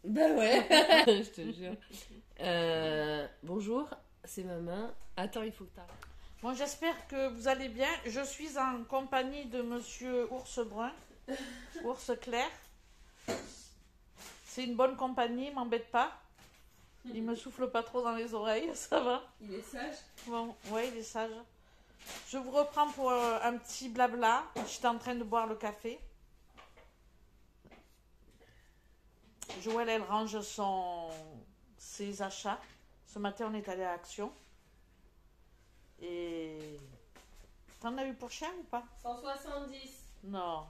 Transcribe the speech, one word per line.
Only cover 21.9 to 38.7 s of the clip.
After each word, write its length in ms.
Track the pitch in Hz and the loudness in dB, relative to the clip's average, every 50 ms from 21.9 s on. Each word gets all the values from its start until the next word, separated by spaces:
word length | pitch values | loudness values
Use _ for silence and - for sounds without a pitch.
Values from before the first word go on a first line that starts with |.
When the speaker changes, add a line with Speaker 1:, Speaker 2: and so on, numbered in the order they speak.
| - - - - - - - - | -20 -18 -14 -14 -12 -12 -10 -6
Speaker 2:
Je 80 | - | -6
vous 140 | 269 254 254 | -6 -4 2
reprends 380 | 254 285 294 294 - 294 294 294 | 4 4 4 4 4 4 4 4
pour, 200 | - 277 269 254 | 2 0 2 4
euh, 280 | 247 240 240 233 226 233 | 4 4 4 2 2 2
un 160 | 226 240 240 | 2 0 0
petit 320 | 233 - - - - 262 254 | 0 -6 -8 -10 -8 -8 -6
blabla. 540 | 226 247 247 240 226 240 233 220 233 254 320 - - - 214 - | 2 4 4 4 4 4 4 4 4 4 0 -2 -6 -6 -6 -6
J'étais 160 | - - - | -6 0 2
en 100 | 240 233 | 2 2
train 180 | 226 - 254 247 | 2 -4 -4 -4
de 80 | 240 233 | -4 -2
boire 220 | 208 226 233 226 | 0 2 2 2
le 80 | 220 220 | 0 -4
café. 440 | 214 - 208 208 - - 233 247 320 - - - - - - - - - - - - - - - - - - _ _ - - - - - - _ - - _ _ _ - - - - - - - _ _ _ - _ - - - - - - - - - - _ - _ - - _ _ - - _ - - - - - - - 185 | -4 -4 -6 -6 -6 -8 -8 -8 -8 -14 -18 -18 -20 -20 -20 -20 -20 -20 -20 -20 -20 -20 -20 -20 -20 -20 -20 _ _ -20 -20 -20 -20 -20 -20 _ -20 -20 _ _ _ -20 -20 -20 -20 -20 -20 -20 _ _ _ -20 _ -20 -20 -20 -20 -20 -20 -20 -20 -20 -20 _ -20 _ -20 -20 _ _ -20 -20 _ -20 -20 -18 -18 -14 -12 -10 -6
Joël, 280 | 185 220 226 233 233 233 | -2 0 0 2 2 2
elle 120 | 226 220 202 | 2 0 2
range 360 | 180 208 214 220 214 202 214 | 2 2 2 2 0 -2 -4
son... 680 | 202 - - - 202 196 190 190 180 180 175 170 165 165 160 160 156 156 151 117 - - - _ - - - | -4 -4 -4 0 0 0 0 0 0 -2 -4 -4 -6 -8 -8 -12 -12 -14 -16 -18 -18 -20 -20 _ -20 -20 -20
ses 440 | - - - - - 202 202 202 196 | -20 -18 -16 -8 -6 -6 -6 -2 -4
achats. 380 | 202 196 - - - 202 214 - - - - - - - - - - | -4 -4 -4 -4 -2 -2 -2 -4 -6 -18 -20 -20 -20 -20 -20 -20 -20
Ce 140 | - - 208 | -14 -8 -2
matin, 300 | 208 202 202 - 233 214 | -2 -2 -2 -2 -4 -2
on 20 | 214 | -2
est 120 | 214 202 202 | -4 -4 -4
allé 140 | 185 185 185 | -4 -2 -2
à 80 | 180 175 | -2 -2
Action. 380 | 175 - - - - 202 247 - - - - - - _ - - - - _ - - - - _ - _ - _ _ - - - - - - - - - - - - | -4 -6 -12 -8 -6 -6 -6 -8 -14 -20 -20 -20 -20 _ -20 -20 -20 -20 _ -20 -20 -20 -20 _ -20 _ -20 _ _ -20 -20 -20 -20 -20 -20 -20 -20 -20 -20 -18 -14
Et 760 | - 175 175 175 175 170 165 165 160 160 156 156 156 151 147 147 139 131 127 120 - - - - - - - - - - - - - - - - | -10 -8 -6 -6 -4 -4 -4 -6 -6 -8 -8 -10 -10 -12 -12 -14 -16 -18 -20 -20 -20 -20 -20 -20 -20 -20 -20 -20 -20 -20 -20 -20 -20 -20 -20 -8
t'en 180 | - 233 247 | -6 -6 -4
as 80 | 269 269 | -4 -4
eu 80 | 269 247 | -6 -6
pour 160 | - 247 233 | -8 -12 -12
cher 200 | - - 311 330 370 359 | -8 -8 -8 -8 -8 -10
ou 40 | - | -10
pas ? 200 | - | -6